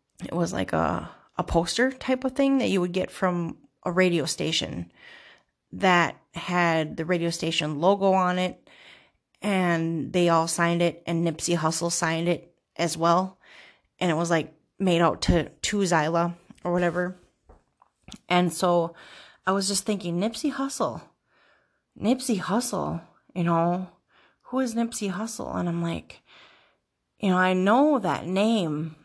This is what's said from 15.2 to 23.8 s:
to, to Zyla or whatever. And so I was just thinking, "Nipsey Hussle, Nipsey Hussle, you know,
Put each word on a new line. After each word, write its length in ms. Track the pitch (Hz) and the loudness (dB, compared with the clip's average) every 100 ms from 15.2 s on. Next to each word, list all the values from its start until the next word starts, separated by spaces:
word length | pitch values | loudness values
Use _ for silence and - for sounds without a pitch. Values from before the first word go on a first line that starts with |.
to, 260 | - 175 - | 2 2 0
to 280 | - - 208 | -6 -4 -2
Zyla 580 | 185 165 151 170 175 170 - - | 0 2 2 0 0 -4 -16 -10
or 100 | 175 | -2
whatever. 440 | 175 175 170 180 190 _ _ - - _ _ _ _ - - - | 0 0 0 -4 -6 _ _ -20 -20 _ _ _ _ -18 -12 0
And 240 | 180 180 | 2 2
so 440 | 165 180 175 170 - - - - _ - | 2 2 2 2 -4 -20 -20 -20 _ -2
I 60 | |
was 160 | 196 190 | 0 0
just 180 | 196 - | -2 -2
thinking, 340 | 202 170 170 | -4 -2 -2
"Nipsey 320 | 214 233 294 | -2 -2 -4
Hussle, 500 | - 277 - 165 113 - _ _ _ _ _ _ _ _ - | -4 -4 -4 -4 -6 -14 _ _ _ _ _ _ _ _ -4
Nipsey 380 | 202 262 - 196 | -2 0 0 -2
Hussle, 600 | 170 214 247 185 147 165 - _ _ | 0 -2 -2 -4 -4 -6 -10 _ _
you 100 | - | -2
know, 460 | 170 165 170 180 | 0 2 2 -2